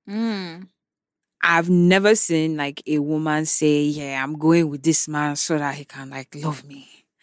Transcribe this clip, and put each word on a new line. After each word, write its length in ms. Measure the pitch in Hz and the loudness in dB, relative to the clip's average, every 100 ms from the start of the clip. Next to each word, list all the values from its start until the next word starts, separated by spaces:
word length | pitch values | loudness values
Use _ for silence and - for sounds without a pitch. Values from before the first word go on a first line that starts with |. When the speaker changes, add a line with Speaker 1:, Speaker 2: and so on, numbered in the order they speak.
| - | -10
Speaker 1:
Mm. 580 | 208 226 208 180 165 185 _ _ _ _ _ _ _ | -6 -4 -4 -8 -12 -18 _ _ _ _ _ _ _
Speaker 2:
I've 280 | 170 170 170 | 0 2 4
never 460 | 180 175 185 202 214 | 4 6 6 6 4
seen, 420 | - 165 160 156 | 2 0 0 -2
like, 260 | 143 147 - | -6 -8 -4
a 140 | 151 | -2
woman 460 | 147 156 156 151 156 | 0 -2 0 -2 -2
say, 380 | - 156 147 | 0 2 2
"Yeah, 380 | 147 147 143 135 | 2 -2 -6 -6
I'm 160 | 135 151 | -6 -2
going 320 | 156 170 160 | 4 4 2
with 140 | 143 | 0
this 240 | 147 160 - | 0 0 0
man 280 | 151 147 147 | -2 -2 -2
so 200 | - 160 | -2 -2
that 180 | 143 139 | -2 -6
he 100 | 143 | -12
can, 240 | 139 135 | -16 -14
like, 260 | 135 131 147 | -14 -14 -8
love 300 | 156 139 139 | -6 -6 -12
me." 400 | 139 - - _ _ | -20 -20 -20 _ _